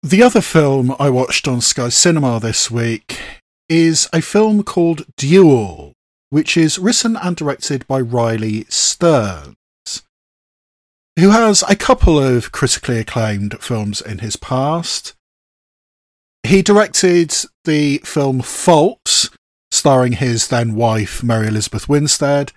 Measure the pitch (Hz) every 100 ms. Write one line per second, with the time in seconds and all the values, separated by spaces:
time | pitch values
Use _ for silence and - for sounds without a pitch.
0 | 143 185 247 226 - 165 147 135 127 135
1 | 143 127 131 - - 123 - - 123 -
2 | 175 165 139 117 110 107 - 117 117 113
3 | _ - - - _ _ _ 160 165 160
4 | - 165 156 202 220 208 202 - 170 160
5 | - - 135 180 175 131 101 80 - _
6 | _ _ _ 147 156 - 160 - 185 240
7 | 233 226 175 175 147 139 - 139 - 135
8 | 120 123 117 113 110 107 - - - -
9 | 170 147 104 85 71 - _ _ - -
10 | _ _ _ _ _ _ _ _ _ _
11 | _ - 185 220 226 202 - 202 - 254
12 | - 156 135 123 - - 135 - - 120
13 | 113 - 110 104 104 110 - 117 104 101
14 | - 104 107 - - 127 139 165 170 -
15 | - - _ _ _ _ _ _ _ _
16 | _ _ _ _ 110 190 190 202 202 -
17 | 185 175 165 - - _ - 151 147 143
18 | - - 139 131 - - - 160 165 254
19 | - - - _ _ _ _ - 151 135
20 | 127 120 135 117 - 123 117 107 117 110
21 | 101 - 120 113 107 107 - 107 - 147
22 | 143 - 143 143 139